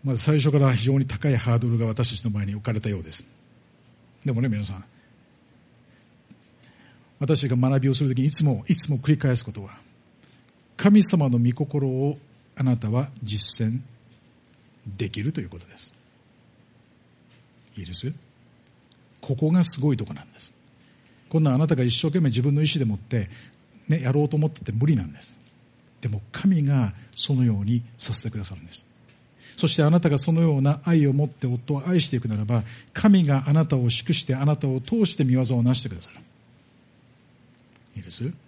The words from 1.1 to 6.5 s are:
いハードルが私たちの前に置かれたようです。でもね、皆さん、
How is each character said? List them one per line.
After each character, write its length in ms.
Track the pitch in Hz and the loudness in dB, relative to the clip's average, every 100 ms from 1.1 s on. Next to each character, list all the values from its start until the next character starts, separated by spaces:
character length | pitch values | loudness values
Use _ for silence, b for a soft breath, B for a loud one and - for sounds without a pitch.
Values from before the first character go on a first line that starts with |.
| - 147 | -2 0
い 80 | 123 | 0
ハ 200 | 120 117 | 2 0
ー 20 | |
ド 100 | 120 | 2
ル 80 | 117 | 0
が 100 | 113 | 0
私 260 | 110 120 | -2 -2
た 40 | 110 | -2
ち 80 | |
の 60 | 117 | -4
前 160 | 104 101 | -4 -4
に 80 | |
置 100 | 104 | -6
か 80 | 107 | -4
れ 80 | 107 | -4
た 80 | 107 | -4
よ 120 | 98 | -6
う 20 | |
で 100 | 80 | -8
す。 120 | - - _ _ _ _ _ _ _ _ _ | -16 -20 _ _ _ _ _ _ _ _ _
で 80 | 143 | -4
も 80 | 117 | -2
ね、 80 | 127 | -2
皆 160 | 104 | -2
さ 100 | 98 | -6
ん、 100 | 95 - b b b _ _ _ _ _ _ _ b b _ _ - _ | -10 -14 b b b _ _ _ _ _ _ _ b b _ _ -20 _